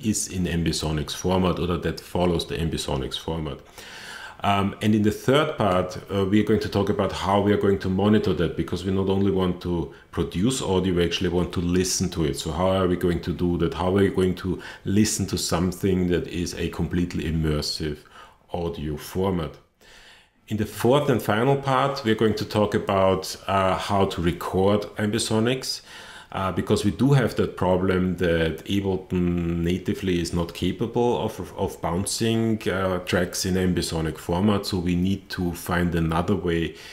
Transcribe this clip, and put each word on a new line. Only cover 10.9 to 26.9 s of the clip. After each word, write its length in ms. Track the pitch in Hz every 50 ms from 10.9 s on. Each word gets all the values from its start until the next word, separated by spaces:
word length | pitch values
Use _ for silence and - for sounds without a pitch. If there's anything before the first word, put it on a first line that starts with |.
| 87
we 100 | 87 85
actually 240 | 85 - - 95 90
want 240 | 82 90 87 87 -
to 80 | 95
listen 480 | 87 87 87 90 92 - - - 73 -
to 160 | - 82 80
it. 120 | 71 - -
So 140 | - 80
how 160 | 78 82 92 95
are 200 | 95 95 95 90
we 100 | 90 87
going 240 | - 90 87 82
to 100 | - -
do 260 | 82 73 90 87 87 82
that? 140 | 85 82 -
How 140 | 76 87 90
are 140 | 92 101
we 80 | 95 92
going 260 | - 95 92 92 90
to 260 | - - 92 85 - - - - - -
listen 440 | - 95 104 110 107 - - 98 90
to 100 | - 85
something 720 | - - 95 85 90 92 87 - - 98 92 92 90 87
that 200 | 87 82 78 -
is 260 | - 87 87 - -
a 120 | - 85 82
completely 520 | - - 85 76 80 90 87 85 - 87 -
immersive 760 | 80 78 82 78 78 76 73 76 - - - 78 76 73 - - - - - - - - _ _ _
audio 460 | - 90 85 85 82 85 73 78 73 71
format? 540 | - - - 92 95 98 92 85 78 71 71 - - _ _ _ - - - - - - - - _ _ _ _ _ -
In 60 | 110
the 100 | 104 107
fourth 440 | - - - - 120 131 147 143 143
and 120 | 127 104
final 360 | - - 104 107 117 135 139 139
part, 480 | - 135 131 127 135 143 139 - -
we're 100 | 110 110
going 200 | 110 117 107 101
to 100 | - 107
talk 280 | - - 107 104 - -
about, 640 | 107 90 - 101 95 95 95 95 90 - - - - - -
uh, 300 | 95 98 95 95 92 90
how 280 | - - 104 98 98
to 160 | 92 - -
record 600 | 82 87 82 - - - - 95 95 98 104 104 - - -
Ambisonics, 840 | - 107 107 107 117 101 - 113 110 110 120 131 131 - - - - - - - - - - - - - -
uh, 220 | - 101 95 95 90
because 320 | 98 95 - 107 104 -
we 60 | 104